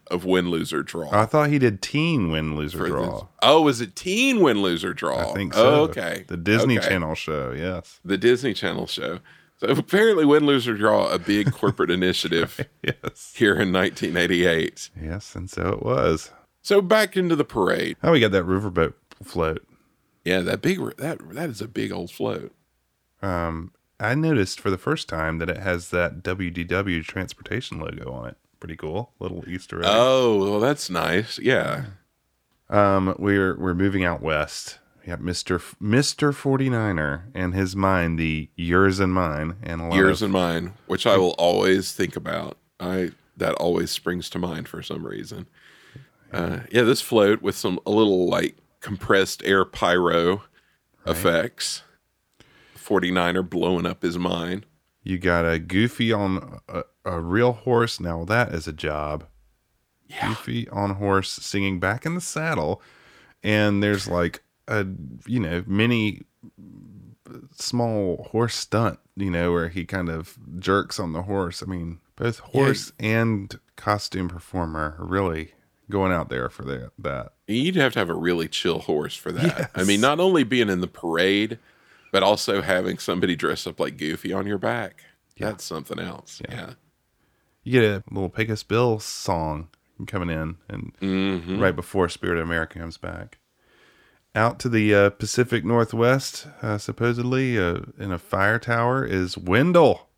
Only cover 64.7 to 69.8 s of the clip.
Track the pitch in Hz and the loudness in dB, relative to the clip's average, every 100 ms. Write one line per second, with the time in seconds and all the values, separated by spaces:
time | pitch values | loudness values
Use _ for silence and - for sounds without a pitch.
64.7 | 107 95 95 69 62 - 120 85 87 98 | -4 -4 -6 -12 -14 -4 -2 -2 -4 -2
65.7 | 101 117 120 107 - - _ - - - | 0 2 2 0 -4 -14 _ -20 -20 -20
66.7 | 95 - 101 98 - - 117 135 - - | -20 -20 -20 -20 -20 -20 -20 -20 -12 -6
67.7 | 120 117 107 95 82 - 110 117 - - | -2 0 0 -2 -4 -4 0 0 -2 -2
68.7 | 107 113 - _ - 98 87 87 87 82 | 0 0 -2 _ -6 -2 0 2 0 -2
69.7 | 90 | -6